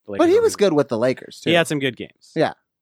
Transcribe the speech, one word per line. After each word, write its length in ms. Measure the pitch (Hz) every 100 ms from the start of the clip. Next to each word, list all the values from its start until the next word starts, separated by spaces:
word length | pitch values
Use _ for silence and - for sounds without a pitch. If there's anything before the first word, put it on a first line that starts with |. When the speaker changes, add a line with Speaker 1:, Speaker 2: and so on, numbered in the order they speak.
| -
Speaker 1:
the 60 |
Lakers 60 | -
Speaker 2:
But 100 | 339
he 60 |
was 200 | 427 453
Speaker 1:
organization. 40 | -
Speaker 2:
good 140 | 196
with 160 | 147 -
the 100 | 110
Lakers, 420 | 127 120 - -
too. 100 | 143
Speaker 1:
He 40 |
had 140 | 170 165
some 100 | 147
good 180 | 135 107
games. 360 | 78 _ _
Speaker 2:
Yeah. 200 | 160 127 - _ _